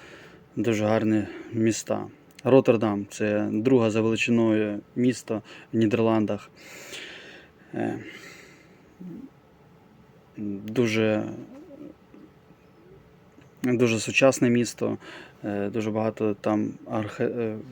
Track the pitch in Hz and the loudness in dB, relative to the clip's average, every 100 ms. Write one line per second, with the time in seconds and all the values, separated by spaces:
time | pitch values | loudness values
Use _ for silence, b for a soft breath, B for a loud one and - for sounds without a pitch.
0 | B B B B - - 117 107 107 110 | B B B B -10 -4 0 0 2 2
1 | 110 107 98 B B 113 113 107 - 104 | 2 2 0 B B 0 2 0 -2 -4
2 | 104 - - - 123 135 127 113 110 104 | -6 -14 -20 -6 4 6 6 4 2 -2
3 | 101 - 104 104 104 107 123 127 113 110 | -6 -4 -2 0 0 0 4 4 4 2
4 | 113 110 - 117 113 110 107 104 - 120 | 0 0 2 2 4 2 0 -4 -6 0
5 | 127 117 - 107 B B B 113 110 113 | 0 0 -4 -6 B B B 0 2 4
6 | 113 110 104 101 - B B B B B | 4 4 2 -4 -10 B B B B B
7 | B B B B B - - - 110 110 | B B B B B -20 -12 -6 -4 -6
8 | B B B B B B B B B - | B B B B B B B B B -18
9 | 180 196 262 - - - - - - - | -16 -16 -18 -20 -20 -20 -20 -20 -20 -20
10 | - - - - 104 98 107 123 117 110 | -20 -20 -20 -10 -8 -8 -4 0 2 2
11 | 107 107 110 110 - - - - - - | 2 2 -2 -8 -14 -18 -20 -18 -18 -20
12 | - - - - - _ - - - - | -20 -20 -20 -20 -20 _ -20 -20 -20 -20
13 | - - _ - - - 127 120 120 110 | -20 -20 _ -20 -20 -6 0 2 4 2
14 | - - 135 - 123 120 110 - 113 107 | -2 4 4 6 4 4 2 -2 -4 -4
15 | B B B - 107 101 101 113 107 110 | B B B -10 -6 -2 -2 -2 -2 0
16 | 110 107 107 101 110 107 107 - - 113 | -2 0 -2 0 0 0 0 -6 -6 -6
17 | 107 - 117 120 110 107 127 | -4 -4 -2 -2 -4 -6 -12